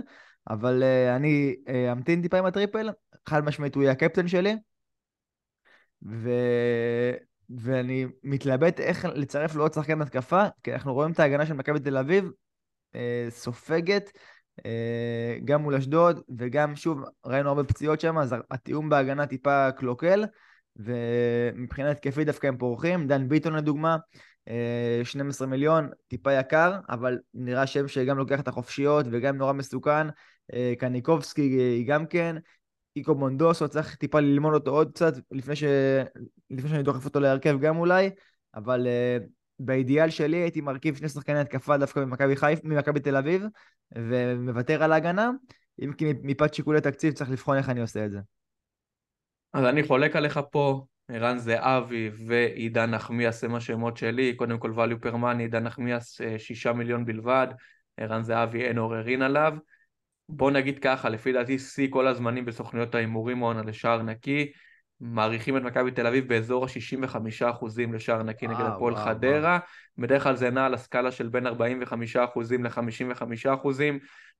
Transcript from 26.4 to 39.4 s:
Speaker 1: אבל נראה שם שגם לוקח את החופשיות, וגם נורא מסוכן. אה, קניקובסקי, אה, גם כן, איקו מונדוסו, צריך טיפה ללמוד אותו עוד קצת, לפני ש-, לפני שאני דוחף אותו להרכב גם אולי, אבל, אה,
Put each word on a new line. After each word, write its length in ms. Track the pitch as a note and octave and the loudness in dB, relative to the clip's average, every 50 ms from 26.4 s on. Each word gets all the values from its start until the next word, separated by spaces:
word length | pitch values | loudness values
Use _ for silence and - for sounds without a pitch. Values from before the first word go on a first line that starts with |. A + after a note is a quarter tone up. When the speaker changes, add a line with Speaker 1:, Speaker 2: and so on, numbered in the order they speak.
| C3 - D#3 D#3 E3 F3+ G3 F#3+ F3 - | 2 4 4 4 4 4 2 0 -6 -6
Speaker 1:
אבל 300 | B2+ A2+ A#2+ B2+ B2+ - - _ - | -6 -2 -2 -2 -2 -2 -6 _ -12
נראה 340 | A2+ B2+ B2 B2 C3 C3+ C3 | -10 -6 -2 0 0 0 2
שם 200 | - C#3+ C#3 C3+ | 2 0 -2 -2
שגם 300 | - C#3 B2+ C3 C#3 C3+ | 0 -2 0 0 0 0
לוקח 220 | C3+ B2 C#3 C#3 | 0 0 0 -2
את 80 | C#3 C3 | -2 -4
החופשיות, 580 | B2 - B2 - - - C#3 C#3+ D3 D3 C#3+ A#2+ | -6 -6 -6 -8 -4 0 2 4 4 4 2 2
וגם 260 | A2+ A#2+ A#2 C#3 C#3 C3+ | -2 -2 0 0 -2 0
נורא 160 | C3+ C3+ C#3 | 0 0 0
מסוכן. 540 | C#3 C3+ - - C3 - D3 D3 D#3 D#3 D3+ D3 _ - _ _ _ _ - - | -2 -4 -6 -6 -4 0 2 2 2 2 -2 -4 _ -18 _ _ _ _ -10 -4
אה, 200 | A#2+ B2 B2 A#2+ A#2+ | -2 0 0 0 0
קניקובסקי, 800 | C3 B2 B2+ B2 A#2+ - E3 D#3 C#3+ - - D3+ D3 C#3 C3 C3 | -2 -2 -2 -2 2 2 2 2 0 -2 -2 0 0 2 4 4
אה, 240 | B2+ B2 A#2+ A#2+ A#2+ A#2+ | 4 2 2 0 0 0
גם 180 | C#3+ D3+ D#3+ | 0 0 0
כן, 300 | D#3 - F3 E3+ E3+ D#3+ D#3 - _ _ _ _ _ _ _ _ _ - | 0 -2 -2 0 -2 -4 -6 -10 _ _ _ _ _ _ _ _ _ -10
איקו 200 | D3 B2+ D#3+ D3+ | -4 0 0 0
מונדוסו, 540 | C#3 C#3 C3 C3 C3+ E3 E3 D#3+ - D#3+ C#3 | 2 2 -2 0 4 4 4 4 4 0 -2
צריך 260 | - D3+ D#3 - - | -2 -2 -4 -4 -6
טיפה 240 | - D3+ C#3 - D3+ | -6 -4 0 2 4
ללמוד 340 | D3 C#3+ C#3 C#3+ D3 D#3 D3+ | 4 6 4 4 4 4 2
אותו 180 | D3 C#3+ C3 | 2 2 2
עוד 200 | C3+ D3+ D#3 D3 - | 2 2 2 2 2
קצת, 200 | - E3+ D#3+ C#3 C3 - - | 2 2 2 2 0 -6 -10
לפני 240 | - C3+ A#2+ B2+ D3 | -10 -8 -6 -6 -6
ש-, 80 | C#3 D3+ D3 C#3 C#3 C3+ C3+ C3+ C3+ B2+ - - - A#2+ - _ _ _ - | -2 0 2 4 4 4 4 4 2 0 -2 -8 -16 -18 -18 _ _ _ -12
לפני 200 | C3+ B2+ B2 D3 | -8 -6 -4 -2
שאני 140 | D#3 D3+ C#3 | -2 0 0
דוחף 220 | C#3 C3 C3 C3 | 0 0 -2 -2
אותו 140 | C#3+ - D3 | -2 0 2
להרכב 380 | C#3 C3+ C3+ C3+ - D#3 C#3+ C3+ | 4 4 4 4 4 2 2 4
גם 160 | C#3 D#3 D#3+ E3 | 2 2 2 2
אולי, 320 | E3+ F3 F3+ F#3 G3 F#3+ F#3+ - _ _ _ _ _ _ - | 4 4 4 4 4 2 0 -6 _ _ _ _ _ _ -14
אבל, 320 | A2+ G#2 A#2+ B2+ B2 B2 B2 | -8 -4 -2 0 0 2 2
אה, 300 | A#2+ A#2+ B2 B2 B2 A#2+ G2 - - _ | 2 2 2 2 0 -2 -4 -8 -16 _